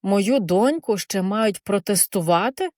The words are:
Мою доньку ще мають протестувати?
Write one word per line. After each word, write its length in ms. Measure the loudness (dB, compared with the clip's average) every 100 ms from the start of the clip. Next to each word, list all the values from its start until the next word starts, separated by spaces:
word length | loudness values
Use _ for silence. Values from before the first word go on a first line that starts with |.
Мою 360 | 2 0 2 0
доньку 600 | 2 2 2 0 -2 -4
ще 240 | -2 -4
мають 400 | -2 0 -2 -2
протестувати? 1040 | -2 -4 0 -2 0 -2 2 2 2 -4 -8